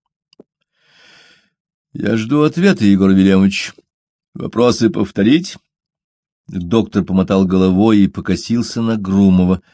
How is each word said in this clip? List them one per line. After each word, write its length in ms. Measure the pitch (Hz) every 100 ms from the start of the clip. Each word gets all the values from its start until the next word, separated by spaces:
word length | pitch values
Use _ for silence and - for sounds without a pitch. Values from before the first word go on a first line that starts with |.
| _ _ _ _ _ _ _ _ _ _ _ _ _ _ _ _ _ _ _
«Я 240 | - 101 110
жду 280 | 110 147
ответа, 420 | 151 - 196 - 104
Егор 240 | 98 98
Вильямович. 640 | 95 95 95 98 98 - - _ _ _ _ _
Вопросы 560 | - - 107 123 107 113
повторить?» 680 | 107 101 - 101 156 180 - _ _ _ _ _ _ _ _ -
Доктор 560 | 95 87 113 - 104
помотал 400 | 90 95 92 95
головой 540 | 95 95 95 92 110 104
и 100 | 95
покосился 720 | - - 90 - 117 117 -
на 160 | 113 110
Грумова, 640 | 95 98 98 92 90 92 -